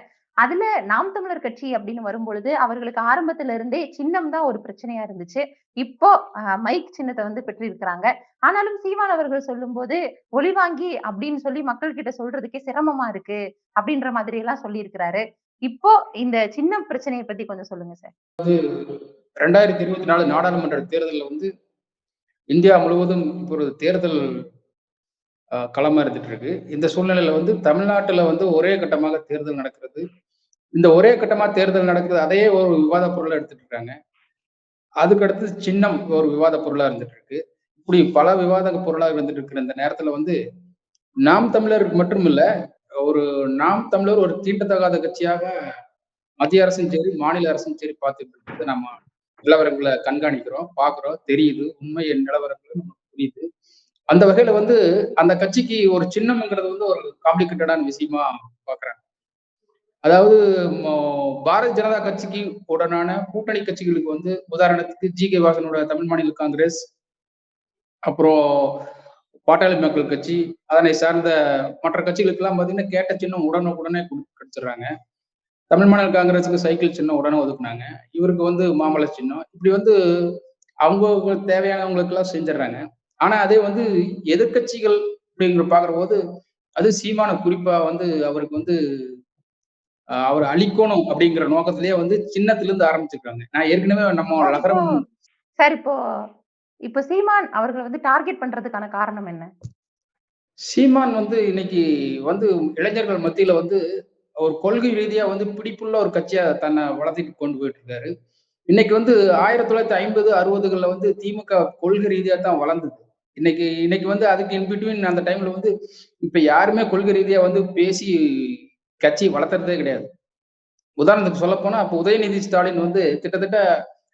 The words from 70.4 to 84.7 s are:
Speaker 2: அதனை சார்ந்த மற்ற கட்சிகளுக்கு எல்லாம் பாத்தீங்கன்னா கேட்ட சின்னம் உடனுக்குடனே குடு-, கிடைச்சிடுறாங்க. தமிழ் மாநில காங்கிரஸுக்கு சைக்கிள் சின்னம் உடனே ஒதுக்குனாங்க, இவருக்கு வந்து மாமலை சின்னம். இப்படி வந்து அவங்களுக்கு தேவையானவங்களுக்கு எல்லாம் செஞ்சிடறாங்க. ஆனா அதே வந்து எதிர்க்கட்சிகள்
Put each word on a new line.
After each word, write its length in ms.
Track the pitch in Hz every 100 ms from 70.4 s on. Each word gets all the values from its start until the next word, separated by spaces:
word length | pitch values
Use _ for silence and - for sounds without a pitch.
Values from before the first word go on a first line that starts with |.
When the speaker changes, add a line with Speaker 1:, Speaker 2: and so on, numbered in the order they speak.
| 165 - _
Speaker 2:
அதனை 260 | 160 165
சார்ந்த 360 | 156 165 170 165 160 147 139 - -
மற்ற 220 | 165 160
கட்சிகளுக்கு 380 | 170 175 196 175
எல்லாம் 180 | 190 185
பாத்தீங்கன்னா 300 | 180 196 190
கேட்ட 260 | 180 185 165
சின்னம் 280 | 180 180
உடனுக்குடனே 560 | 156 170 175 170 165 175
குடு-, 240 | 175 - -
கிடைச்சிடுறாங்க. 540 | _ - - 123 120 123 311 _ _ _ _ _ _ _
தமிழ் 160 | 170 202
மாநில 220 | 202 196
காங்கிரஸுக்கு 440 | 185 175 180 175
சைக்கிள் 380 | 175 165 156 170
சின்னம் 240 | 165 151 147
உடனே 220 | 143 151
ஒதுக்குனாங்க, 460 | 139 139 123 117 131 156 _
இவருக்கு 320 | 165 180 175
வந்து 320 | 175 175 180
மாமலை 340 | 151 156 156 151
சின்னம். 360 | - 131 147 -
இப்படி 200 | 170 185
வந்து 240 | 196 208 202 175 175 175 180 _ _ _ -
அவங்களுக்கு 720 | 156 196 208 202 190 196 196
தேவையானவங்களுக்கு 640 | 185 196 190 190 180 175
எல்லாம் 200 | 180 180
செஞ்சிடறாங்க. 460 | 160 160 143 123 120 151 _ _ _
ஆனா 160 | 175 214
அதே 220 | 196 214
வந்து 260 | 202 202 226 185 175 185
எதிர்க்கட்சிகள் 720 | 156 170 233 240 233